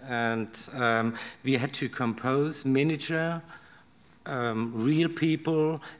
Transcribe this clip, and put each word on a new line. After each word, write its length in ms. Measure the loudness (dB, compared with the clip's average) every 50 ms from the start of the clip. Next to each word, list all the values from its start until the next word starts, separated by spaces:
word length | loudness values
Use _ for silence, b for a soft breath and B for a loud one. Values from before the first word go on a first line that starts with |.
| -8 -4
and, 420 | -2 0 0 2 0 0 -2 -4 -4 -6 -6 -6 -2
um, 400 | 0 2 2 4 4 2 0 -2 B B B B B -2
we 100 | 0 2
had 200 | 2 2 0 -2
to 160 | -2 -4 -4
compose 760 | -2 -2 -2 -2 -2 -2 0 0 2 2 2 2 0 -2 0
miniature, 760 | 2 4 4 4 4 2 0 -2 -2 0 0 0 -2 -2 -4 -8 B B B B B B B B -20 -20 -20 -20 -20 -20 -16 -10
um, 460 | -6 -4 -2 0 0 0 0 -2 -2 -2
real 340 | 0 2 2 4 4 2 2
people 720 | 0 0 0 2 2 0 0 0 2 2 2 2 0 -2 B B B B